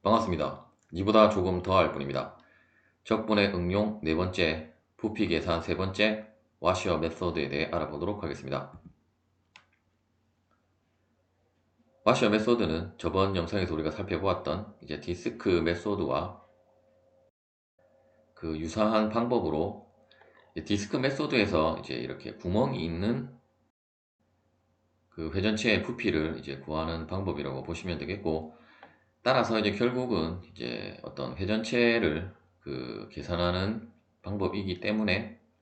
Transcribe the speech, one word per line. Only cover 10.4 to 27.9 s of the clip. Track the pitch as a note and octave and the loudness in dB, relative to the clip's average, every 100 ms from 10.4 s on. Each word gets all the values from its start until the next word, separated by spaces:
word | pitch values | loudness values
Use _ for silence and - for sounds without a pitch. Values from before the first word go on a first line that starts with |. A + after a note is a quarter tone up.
| _ _ _ _ _ _ _ _ _ _ _ _ _ _ _ _ | _ _ _ _ _ _ _ _ _ _ _ _ _ _ _ _
와셔 | - B2+ A2 | 2 4 6
메소드는 | G#2+ A2 A#2 F2+ D#2+ F#2 - | 4 4 2 2 0 -4 -4
저번 | E2+ F#2+ G2 | 0 2 2
영상에서 | F#2+ E2+ G2+ F2 | 2 0 -2 -2
우리가 | D#2 D#2 | 0 -2
살펴보았던 | D2+ F#2 E2+ F#2+ F2 - D2+ - - | -4 -4 0 0 0 -2 -4 -6 -14
이제 | - D2 | -10 -8
디스크 | - F2 - A#2 G#2+ | -6 -4 -4 -2 4
메소드와 | F2 D#2+ F2 G#2 G2 D2+ C#2 F2+ F#2 - _ _ _ _ _ _ _ _ _ _ _ _ _ _ _ _ _ _ | 4 4 0 -2 -2 0 0 -2 -10 -20 _ _ _ _ _ _ _ _ _ _ _ _ _ _ _ _ _ _
그 | - E2 D#2 | -12 -8 -6
유사한 | E2 A2 G#2+ A2 G#2+ | -4 0 2 2 2
방법으로, | A2+ A#2+ A#2+ E2 D2+ G2 - - _ _ - - - _ | 0 2 2 2 0 -2 -4 -18 _ _ -20 -20 -20 _
이제 | E2+ | -12
디스크 | - G2+ - B2+ | -2 -2 0 0
메소드에서 | C3+ C3+ D3+ B2+ G2+ D#2+ D#2+ - | 0 0 0 4 4 4 2 -2
이제 | - | -6
이렇게 | B1+ B1+ - - | -8 -6 -8 -12
구멍이 | - F2 G2+ C#3 B2 | -8 -2 0 0 -2
있는 | E2 E2 G2+ C3+ - - _ _ _ _ _ _ _ _ _ _ _ _ _ _ _ _ _ | -4 -2 -2 -2 -6 -16 _ _ _ _ _ _ _ _ _ _ _ _ _ _ _ _ _
그 | - D#2+ | -10 -4
회전체의 | F2+ G2+ G#2+ A#2+ G2+ | 0 0 0 2 2
부피를 | - - G#2+ D#2+ D#2 - | 0 -4 0 0 0 -4
이제 | - C2+ | -8 -10
구하는 | - D#2 D#2+ E2 D#2+ | -6 -4 -4 -4 -4
방법이라고 | F#2 F#2+ D2 C#2+ C2+ | -4 -4 -4 -6 -6
보시면 | C2 E2 F#2 | -8 -8 -6